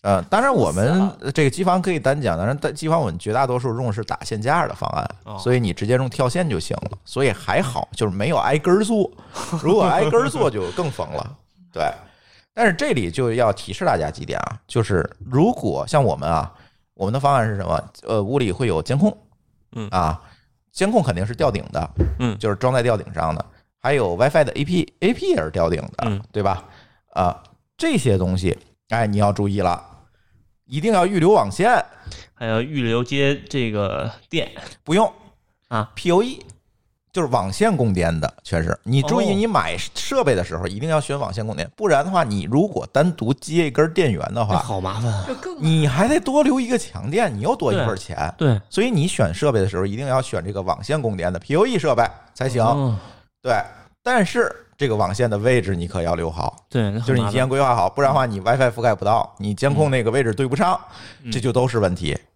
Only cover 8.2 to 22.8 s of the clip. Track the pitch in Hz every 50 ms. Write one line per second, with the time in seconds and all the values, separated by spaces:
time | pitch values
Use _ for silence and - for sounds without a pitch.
8.2 | 101 160 165 117 - 113 143 156 - 180 180 208 220 202 226 208 185 - - -
9.2 | - - - - - - 175 160 - 160 196 214 151 - 135 180 - 156 - 226
10.2 | 262 - - - 214 143 - 104 92 87 - - 175 143 120 - 85 71 73 73
11.2 | - - 139 - _ _ _ _ - _ _ 82 76 76 - - - - _ _
12.2 | _ _ _ - _ _ _ 214 233 208 170 - - - - 131 98 85 82 -
13.2 | 127 117 113 123 120 107 101 - - - 95 - 190 160 117 87 76 73 - -
14.2 | - - - - - - - - _ _ - 120 107 - 101 87 - - - _
15.2 | 95 127 127 131 170 233 247 - - 101 71 67 - - - 147 135 101 73 73
16.2 | 71 80 82 78 - - - - - _ _ _ _ _ _ - 95 98 113 139
17.2 | 135 139 143 127 113 113 104 98 92 85 80 - - - _ - - - 110 107
18.2 | 98 104 131 143 127 98 87 - 131 113 85 80 78 - 127 143 190 208 - -
19.2 | _ _ _ _ _ _ _ _ _ _ - 113 107 98 95 92 85 78 80 85
20.2 | - - - _ _ _ _ _ _ _ _ - 185 202 233 226 151 113 87 85
21.2 | 98 101 - - - 135 104 98 - - - 71 80 - - - - - - -
22.2 | 123 120 101 104 - 107 101 92 127 127 131 127